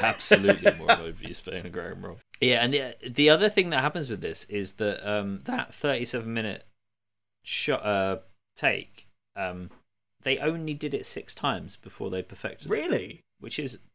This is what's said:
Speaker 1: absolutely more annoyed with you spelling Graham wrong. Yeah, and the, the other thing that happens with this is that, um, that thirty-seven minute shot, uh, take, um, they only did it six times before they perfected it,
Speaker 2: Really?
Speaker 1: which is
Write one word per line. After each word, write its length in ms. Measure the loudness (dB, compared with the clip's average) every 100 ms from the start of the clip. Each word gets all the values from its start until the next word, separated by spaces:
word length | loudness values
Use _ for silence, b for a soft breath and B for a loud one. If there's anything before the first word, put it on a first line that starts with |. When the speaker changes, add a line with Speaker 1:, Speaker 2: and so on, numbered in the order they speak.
Speaker 1:
absolutely 680 | 0 2 6 6 8 6 6 4
more 120 | 4
annoyed 260 | 4 4 -10
with 80 | -10
you 60 |
spelling 380 | -10 -10 -10 -8
Graham 320 | -8 -8 -10
wrong. 140 | -12 -14 _ 0
Yeah, 220 | 4 4
and 100 | 4
the, 200 | 0 -2 -10 -8
the 220 | 4 8
other 180 | 8 6
thing 220 | 4 2
that 100 | 2
happens 280 | 0 0 -4
with 120 | -4
this 240 | -4 -6
is 300 | -6 -4 -4
that, 300 | -2 -2 -2 -2
um, 300 | -2 -2 -6
that 300 | -6 -6 -6
thirty-seven 580 | -4 -2 -2 -2 -4 -4
minute 320 | -4 -4 -6 -12 _ _ _ _ _ _ _
shot, 420 | -8 -4 -2 -2
uh, 340 | 0 2 2 -2 -8 -20 _
take, 540 | -2 -2 -2 -6 -18 -20 _ _
um, 360 | -8 -6 -6 -12 -16 _ _ _ _
they 160 | -2 -2
only 360 | -2 -4 -6
did 200 | -6 -6
it 120 | -6 -6
six 280 | -10 -10
times 400 | -6 -4 -4 -8 -16
before 340 | -18 -10 -6
they 120 | -6
perfected 440 | -8 -10 -12 -10 -6
it, 40 |
Speaker 2:
Really? 540 | -4 -2 -4 -4 -14 _ _
Speaker 1:
which 180 | -12 -8
is 200 | -8 -8 -18